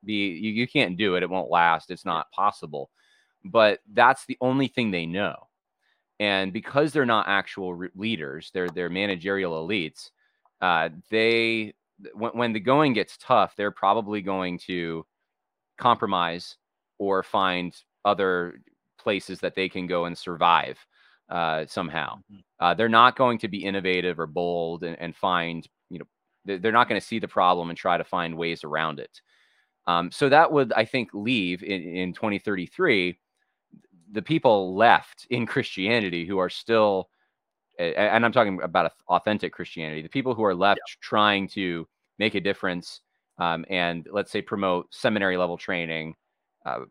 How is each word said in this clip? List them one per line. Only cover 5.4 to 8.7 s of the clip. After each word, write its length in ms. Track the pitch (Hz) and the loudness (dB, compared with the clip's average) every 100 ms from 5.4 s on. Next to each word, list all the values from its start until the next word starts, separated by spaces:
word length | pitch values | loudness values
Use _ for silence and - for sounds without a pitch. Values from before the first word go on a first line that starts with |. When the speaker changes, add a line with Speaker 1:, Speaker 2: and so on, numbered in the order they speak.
| _ _ _ _ _ _ _ - | _ _ _ _ _ _ _ -4
Speaker 1:
And 340 | 104 98 95 | -2 0 -2
because 400 | 110 - 139 156 | -6 -4 0 0
they're 120 | 147 123 | 2 2
not 220 | 107 95 | 2 2
actual 460 | 98 - - 90 | 0 -2 -8 -8
re-, 160 | 87 92 95 | -8 -10 -8
leaders, 560 | 110 98 73 76 - | -6 -4 -6 -10 -8
they're, 140 | 95 | -6
they're 200 | 87 | -4